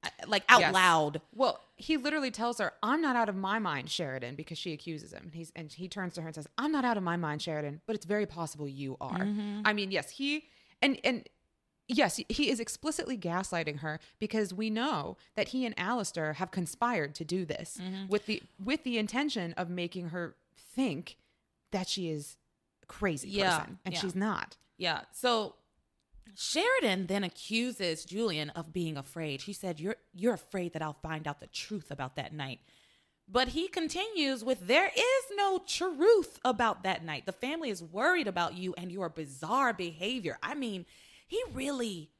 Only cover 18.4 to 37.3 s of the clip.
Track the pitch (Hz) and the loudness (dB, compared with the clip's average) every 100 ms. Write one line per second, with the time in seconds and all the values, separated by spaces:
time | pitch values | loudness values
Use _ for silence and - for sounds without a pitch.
18.4 | - _ 196 302 - 233 214 240 294 240 | -4 _ -2 -2 0 0 0 0 0 0
19.4 | 170 170 175 180 175 185 175 175 170 - | -4 -4 -4 -2 -4 -4 -6 -6 -8 -10
20.4 | _ _ - - 262 151 - - _ _ | _ _ -10 0 0 0 -6 -16 _ _
21.4 | _ _ _ 196 185 - 175 156 147 - | _ _ _ -4 -2 -2 -2 -4 -6 -14
22.4 | _ _ _ _ _ - 202 151 - 202 | _ _ _ _ _ -2 0 0 -2 2
23.4 | 190 165 - 185 - 180 185 180 208 196 | 4 4 0 -8 -6 -2 -2 0 0 0
24.4 | - - _ _ 175 151 - - 247 233 | -4 -12 _ _ -2 -2 -4 -2 2 2
25.4 | 208 - _ _ _ _ _ - - 196 | 0 -8 _ _ _ _ _ -20 -20 -8
26.4 | - 294 427 523 254 190 180 196 185 - | -2 2 4 4 4 2 2 0 0 -4
27.4 | - 226 247 240 185 160 - 196 226 156 | -2 0 0 0 -2 -2 -4 -2 0 0
28.4 | 151 165 160 160 165 147 135 - 160 135 | -4 -6 -6 -2 -2 -2 -8 -6 -6 -6
29.4 | - - 190 160 170 220 _ 180 214 208 | -8 -8 -6 -4 -4 -6 _ 0 0 0
30.4 | - 196 175 160 156 147 156 156 151 143 | -4 -4 -4 -4 -6 -6 -6 -6 -4 -8
31.4 | - - - 214 - 143 131 139 135 151 | -10 -10 -6 -8 -8 -8 -8 -6 -8 -6
32.4 | 135 123 _ _ _ _ _ _ _ 190 | -8 -10 _ _ _ _ _ _ _ 2
33.4 | 254 262 370 359 320 349 415 415 285 262 | 2 0 -2 -2 -2 -2 -4 0 2 2
34.4 | 226 262 180 269 381 - 466 539 508 403 | 0 0 4 4 4 4 4 4 0 0
35.4 | 392 370 370 - 370 294 359 453 330 - | 2 2 -2 -2 -2 4 8 8 6 -2
36.4 | 254 226 233 196 190 180 165 151 - | -2 2 2 2 -2 -2 -4 -6 -6